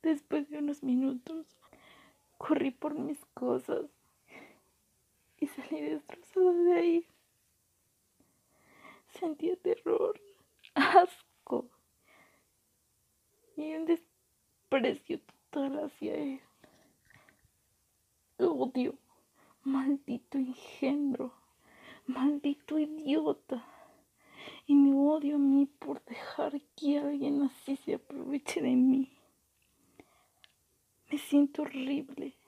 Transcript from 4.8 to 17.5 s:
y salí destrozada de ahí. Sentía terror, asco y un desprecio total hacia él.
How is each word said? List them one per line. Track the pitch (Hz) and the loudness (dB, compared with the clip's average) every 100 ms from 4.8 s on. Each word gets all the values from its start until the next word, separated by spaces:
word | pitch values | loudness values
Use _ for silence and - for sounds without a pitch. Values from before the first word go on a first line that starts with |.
| _ _ _ _ _ _ | _ _ _ _ _ _
y | 285 | -10
salí | - - 311 | -10 -12 -8
destrozada | 302 302 - - - 381 359 | -6 -8 -10 -20 -6 2 4
de | 349 349 | 6 4
ahí. | 349 339 339 - _ _ _ _ _ _ _ _ _ _ _ _ _ _ _ _ _ - - _ - | 4 4 0 -2 _ _ _ _ _ _ _ _ _ _ _ _ _ _ _ _ _ -20 -20 _ -8
Sentía | 349 302 320 359 | -8 -4 -4 -2
terror, | - - - - - 415 - _ _ _ - - | -2 -2 0 0 0 -4 -12 _ _ _ -6 0
asco | 285 370 359 - _ _ - 247 247 _ _ _ _ _ _ _ _ _ _ _ _ _ _ _ _ _ _ - | 6 8 6 -2 _ _ -6 -6 -6 _ _ _ _ _ _ _ _ _ _ _ _ _ _ _ _ _ _ -10
y | 311 | -8
un | 320 330 | -6 0
desprecio | 330 _ _ _ _ _ _ _ 269 240 - - 339 - _ _ | -2 _ _ _ _ _ _ _ 0 0 -2 -8 -10 -10 _ _
total | 294 277 285 302 | -4 -4 -4 -8
hacia | - 320 311 | -8 -6 -6
él. | 285 269 _ _ - _ _ _ _ - _ _ _ | -6 -8 _ _ -20 _ _ _ _ -20 _ _ _